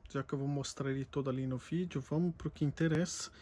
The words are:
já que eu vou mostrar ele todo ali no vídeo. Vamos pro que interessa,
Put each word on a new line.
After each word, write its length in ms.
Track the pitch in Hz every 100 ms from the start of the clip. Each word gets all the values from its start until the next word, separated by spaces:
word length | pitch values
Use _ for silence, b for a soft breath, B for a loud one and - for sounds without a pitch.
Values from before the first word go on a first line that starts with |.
| -
já 140 | 139
que 100 | 131
eu 60 | 143
vou 100 | 139
mostrar 420 | 143 135 - 139
ele 140 | 135
todo 240 | 131 143 135
ali 180 | 127 131
no 120 | 127
vídeo. 420 | - 165 180 139
Vamos 340 | 131 151 175 -
pro 140 | 156
que 140 | -
interessa, 680 | 147 - 165 156 180 - - -